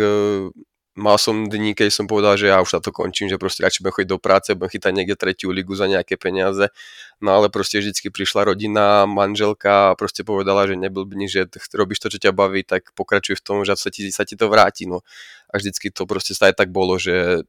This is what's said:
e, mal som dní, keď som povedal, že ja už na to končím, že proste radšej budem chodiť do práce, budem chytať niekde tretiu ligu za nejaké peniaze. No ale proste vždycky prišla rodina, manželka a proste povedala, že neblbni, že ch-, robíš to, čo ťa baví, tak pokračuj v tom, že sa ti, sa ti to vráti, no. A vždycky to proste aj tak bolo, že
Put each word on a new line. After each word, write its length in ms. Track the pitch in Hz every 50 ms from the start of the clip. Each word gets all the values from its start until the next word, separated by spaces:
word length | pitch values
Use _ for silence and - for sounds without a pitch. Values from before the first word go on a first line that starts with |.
e, 480 | 107 104 104 104 101 104 104 98 95 92 - - - _ _ _ _ _ -
mal 240 | 95 104 104 104 104
som 320 | - 120 110 107 110 104
dní, 240 | 107 104 107 107 101
keď 160 | - 110 104
som 160 | - - 107 95
povedal, 320 | 107 101 101 104 101 98
že 80 | 104 101
ja 160 | 95 95 90
už 160 | - - 87
na 20 |
to 140 | - - -
končím, 320 | - 87 95 92 - 101 95
že 80 | 95
proste 320 | 90 90 95 - - 90 95
radšej 160 | - - 92
budem 120 | 95 - -
chodiť 100 | 95 90
do 100 | 95 90
práce, 300 | - 101 95 98 - - 101
budem 160 | 90 92 92
chytať 200 | - 101 - 98 92
niekde 200 | 98 90 92 101 -
tretiu 320 | 98 95 95 - - 95
ligu 240 | 92 95 92 92 98
za 160 | 92 101 95
nejaké 240 | 98 90 87 - 95
peniaze. 560 | - - 92 92 95 95 98 98 98 101 101 _ - - - - - - - _ -
No 160 | 104 104 95
ale 160 | 104 104 101
proste 320 | - 104 95 - - 104 101
vždycky 240 | 104 95 - - 104
prišla 400 | - - 98 - - 104 101 104
rodina, 560 | 92 101 107 107 104 107 104 101 104 104 98
manželka 880 | 101 101 98 101 98 104 104 107 104 107 - - 101 101 98 101 95
a 40 | 92 -
proste 240 | 104 95 - - 98
povedala, 400 | 110 104 98 98 98 98 101 98
že 160 | 98 95 90
neblbni, 480 | 95 95 95 95 98 101 95 98 101 95
že 240 | 92 98 92 -
ch-, 240 | - - - - -
robíš 240 | 104 104 92 101 -
to, 80 | - - -
čo 40 | 101 -
ťa 80 | 101
baví, 320 | 95 95 98 95 98 95 90
tak 320 | - 92 92 - _ _
pokračuj 480 | - 95 - 107 101 - - 98 - -
v 0 |
tom, 140 | - 101 101 101 98
že 80 | 98
sa 160 | - - 98
ti, 160 | - - 101 98
sa 160 | - - 104
ti 160 | - 107 98
to 80 | 113 104
vráti, 400 | 107 107 101 98 - - - 92
no. 160 | 90 90 - _ - - - - - - _ _
A 80 | - 101
vždycky 320 | 98 101 95 - - 101
to 160 | - - 95 92
proste 240 | 104 95 - - 98 -
aj 160 | 104 95 95
tak 160 | - 101 92
bolo, 240 | 90 98 95 90 92
že 480 | 92 90 92 87 90 87 87 90 82 76